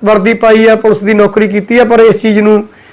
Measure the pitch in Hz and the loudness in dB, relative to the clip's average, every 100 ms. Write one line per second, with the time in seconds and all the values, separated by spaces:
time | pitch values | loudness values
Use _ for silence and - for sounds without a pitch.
0 | 202 214 196 226 226 220 220 214 220 208 | -2 -2 -2 0 0 2 2 2 0 -2
1 | 202 208 202 214 208 202 190 240 233 233 | -2 0 0 0 -2 -4 -2 0 2 2
2 | 226 202 220 214 208 214 214 - - | 2 2 -2 0 0 -2 -4 -16 -20